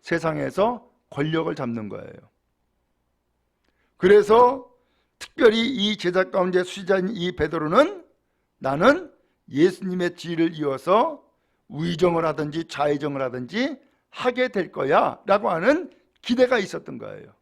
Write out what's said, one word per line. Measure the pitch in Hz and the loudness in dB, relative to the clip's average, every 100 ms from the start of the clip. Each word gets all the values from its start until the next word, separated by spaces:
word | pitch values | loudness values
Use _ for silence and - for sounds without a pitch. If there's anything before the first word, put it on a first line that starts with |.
| - | -4
세상에서 | 170 160 151 139 135 214 247 _ _ _ | -4 -2 -4 -6 0 0 0 _ _ _
권력을 | - 151 160 160 | -6 -2 -2 -4
잡는 | 151 127 117 107 | -6 -6 -6 -8
거예요. | 107 101 - _ _ _ _ _ _ _ _ _ _ _ _ _ _ _ _ _ _ | -12 -14 -20 _ _ _ _ _ _ _ _ _ _ _ _ _ _ _ _ _ _
그래서 | 185 208 196 226 247 269 - _ _ _ _ _ | 6 6 8 6 6 2 -10 _ _ _ _ _
특별히 | - - 247 226 226 | -20 4 4 4 -2
이 | 254 208 208 | -2 -2 -2
제자 | 180 180 190 | -2 0 0
가운데 | 190 180 180 | 0 0 0
수지자인 | 180 - 185 190 185 | -2 -8 -2 0 0
이 | 214 175 175 | -4 -6 -4
베드로는 | 156 160 151 196 311 392 - _ _ _ _ _ | -4 -2 0 2 2 0 -18 _ _ _ _ _
"나는 | - 139 208 320 349 _ _ _ _ | -6 2 4 2 -2 _ _ _ _
예수님의 | 135 175 190 190 180 175 175 | 2 2 2 -6 -4 -4 -6
뒤를 | 160 165 165 160 | -8 -2 -2 -2
이어서 | 147 131 160 202 311 294 _ _ _ _ _ | -6 -4 0 2 2 -4 _ _ _ _ _
우의정을 | 143 170 165 180 165 165 | -8 -6 0 2 2 -2
하든지 | 151 151 151 165 | -2 -6 -6 -10
좌의정을 | - 147 147 147 139 | -4 -2 0 -4 -4
하든지 | 131 123 123 202 269 285 _ _ _ | -6 -6 -8 -4 -4 -6 _ _ _
하게 | - 254 247 254 | -4 -4 0 -2
될 | 214 165 | -2 -4
거야" | - 139 180 185 - - | -4 2 2 2 -4 0
라고 | - 220 | 0 2
하는 | 170 196 302 339 _ _ _ | 0 2 2 0 _ _ _
기대가 | - 240 254 247 | -4 2 2 2
있었던 | 190 151 - 127 | -2 -8 -12 -14
거예요. | 107 101 101 _ | -14 -16 -20 _